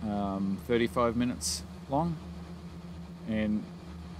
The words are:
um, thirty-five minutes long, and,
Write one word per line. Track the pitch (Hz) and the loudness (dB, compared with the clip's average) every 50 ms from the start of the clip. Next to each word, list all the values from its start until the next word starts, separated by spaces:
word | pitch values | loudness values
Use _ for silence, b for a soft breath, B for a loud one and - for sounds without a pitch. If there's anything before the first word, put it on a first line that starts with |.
| - | 0
um, | 110 104 104 101 98 98 98 98 98 98 92 87 - | 0 0 2 2 2 2 2 2 2 0 -2 0 2
thirty-five | 123 117 117 113 - 131 120 117 113 117 | 4 4 4 4 4 4 4 6 6 4
minutes | 123 123 123 - - - - - - - - - - - | 2 2 0 0 -2 -2 -2 -2 -4 -8 -10 -12 -6 0
long, | 139 143 160 170 165 156 - - - - - - - - - - - - - - - - - - - - - - | 2 2 4 2 0 -2 -6 -10 -8 -10 -10 -10 -10 -10 -10 -10 -10 -10 -10 -10 -10 -10 -10 -10 -10 -10 -4 0
and, | 110 107 107 107 107 107 - - - - - - - - - - - - | 2 2 4 4 2 2 0 -2 -10 -12 -12 -10 -10 -10 -10 -10 -10 -4